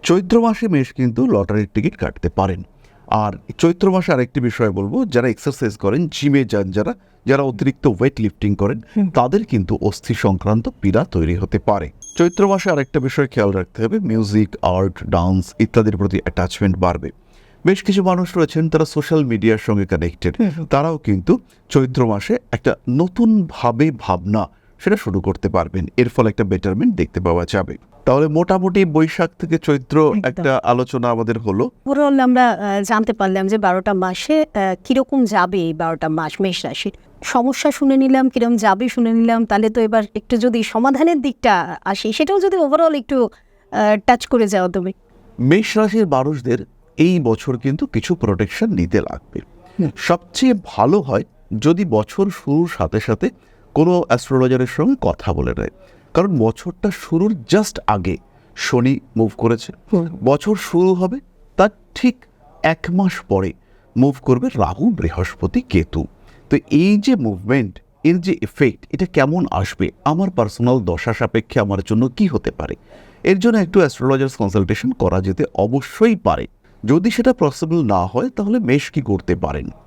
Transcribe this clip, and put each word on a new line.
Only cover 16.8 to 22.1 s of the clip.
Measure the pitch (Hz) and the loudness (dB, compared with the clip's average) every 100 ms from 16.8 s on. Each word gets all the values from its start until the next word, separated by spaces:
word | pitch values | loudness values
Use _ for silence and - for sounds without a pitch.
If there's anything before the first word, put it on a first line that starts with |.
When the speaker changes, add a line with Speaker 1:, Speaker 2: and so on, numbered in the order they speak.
| 90 87 - - _ _ _ _ 170 | 0 -2 -8 -14 _ _ _ _ 0
Speaker 1:
বেশ | 190 | 0
কিছু | - 196 | 0 0
মানুষ | 185 180 180 180 | 2 0 -2 0
রয়েছেন, | 156 156 160 | 0 0 0
তারা | 156 156 | 2 0
সোশ্যাল | - 143 160 139 | -2 0 0 2
মিডিয়ার | 113 110 110 | 2 2 0
সঙ্গে | - 104 95 | 0 0 0
কানেক্টেড, | 90 85 - 87 - | -2 -2 -2 -4 0
Speaker 2:
হুম, | 214 156 | -2 -2
হুম। | 156 | -2
Speaker 1:
তারাও | 139 156 156 | 0 0 -4
কিন্তু | - 98 90 240 _ _ _ | -2 -2 2 0 _ _ _
চৈত্র | 139 131 127 | 0 2 0
মাসে | 120 | 0